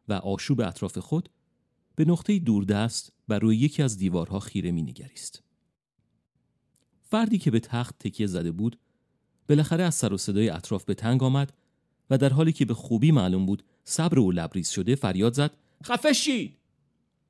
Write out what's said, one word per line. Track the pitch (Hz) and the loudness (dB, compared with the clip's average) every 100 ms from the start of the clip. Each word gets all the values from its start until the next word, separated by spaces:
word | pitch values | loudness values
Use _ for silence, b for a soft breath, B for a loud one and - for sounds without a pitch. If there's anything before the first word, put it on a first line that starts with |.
| - | -8
و | |
آشوب | 98 98 98 - 123 | -6 -4 -4 -2 0
اطراف | 98 - 95 - | -2 -4 -8 -8
خود، | - 160 - _ _ _ _ _ _ - | -6 -6 -6 _ _ _ _ _ _ -2
به | 160 | 0
نقطه‌ای | 175 - 202 | 0 0 0
دوردست | 123 104 98 101 117 - - _ - | 2 0 2 0 0 -4 -10 _ -6
بر | 104 | 0
روی | 110 110 | 2 2
یکی | 147 - | 2 0
از | 135 98 | -2 0
دیوارها | 95 87 82 95 | -2 0 -2 -6
خیره | - 101 87 | -6 -6 -4
می‌نگریست. | 85 71 64 135 - - - _ _ _ _ _ _ _ _ _ _ _ _ _ _ _ _ | -4 -4 -10 -18 -18 -18 -18 _ _ _ _ _ _ _ _ _ _ _ _ _ _ _ _
فردی | _ 220 220 202 | _ -2 2 2
که | 147 | 2
به | 110 | 2
تخت | - 120 123 - | 2 -4 -4 -6
تکیه | 101 - 104 | -8 -4 -2
زده | 87 85 | -2 -4
بود، | 85 113 - _ _ _ _ _ _ - | -2 -4 -4 _ _ _ _ _ _ 2
بالاخره | 147 147 165 | 2 4 2
از | 175 - | 0 0
سر | 110 | -2
و | 98 | -2
صدای | - 101 110 | -2 0 0
اطراف | 82 - 98 | -2 -6 -6
به | - | -4
تنگ | 98 110 127 | -4 0 0
آمد | 131 139 139 - _ _ _ _ - | 2 0 -2 -6 _ _ _ _ -2
و | 131 | 2
در | 139 | 4
حالی | 135 160 | 4 2
که | 160 117 | 2 0
به | |
خوبی | 113 - 117 156 | 0 -2 2 4
معلوم | 147 92 92 95 | 4 4 2 0
بود | 101 _ _ | -2 _ _
صبر | - - 165 131 | -8 -2 2 4
او | 98 | 4
لبریز | 87 82 95 82 | 2 -2 -6 -6
شده، | - 92 135 | -4 -2 0
فریاد | 98 92 113 | -2 0 0
زد: | 127 147 - _ _ - | 0 -2 -6 _ _ -6
«خفه | 240 302 | -2 2
شید!» | 277 302 247 156 - _ _ _ _ _ _ _ | 2 0 -2 -6 -12 _ _ _ _ _ _ _